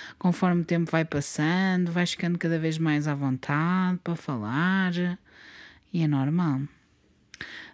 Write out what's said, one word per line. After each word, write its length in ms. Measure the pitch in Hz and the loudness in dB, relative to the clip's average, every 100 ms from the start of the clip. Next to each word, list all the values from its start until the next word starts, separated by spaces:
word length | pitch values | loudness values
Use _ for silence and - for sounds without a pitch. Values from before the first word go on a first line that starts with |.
| - - | -18 -2
conforme 420 | 180 175 185 175 | 0 2 2 2
o 20 | |
tempo 260 | 165 170 165 | 2 0 2
vai 140 | 160 | 0
passando, 880 | 160 - 139 - 151 180 190 180 175 | 0 -2 -2 0 2 2 2 2 0
vais 200 | 170 175 | 0 0
ficando 260 | - 175 170 | 0 -2 0
cada 200 | 170 165 | 0 0
vez 180 | 160 160 | 0 0
mais 300 | 160 147 147 | 2 2 0
à 60 | |
vontade 840 | 143 139 131 - 147 165 185 185 180 | 0 0 -2 -2 0 2 2 2 0
para 100 | - | -2
falar, 760 | 165 - 127 104 131 175 190 185 175 180 180 - - - - - - _ | -6 -4 -4 -2 0 2 2 0 0 -2 -4 -12 -20 -20 -20 -20 -20 _
e 100 | 170 | 0
é 40 | 160 | 2
normal. 540 | 143 135 165 170 135 139 - _ _ _ _ _ - - - - | 2 2 2 2 0 -4 -10 _ _ _ _ _ -16 -16 -14 -18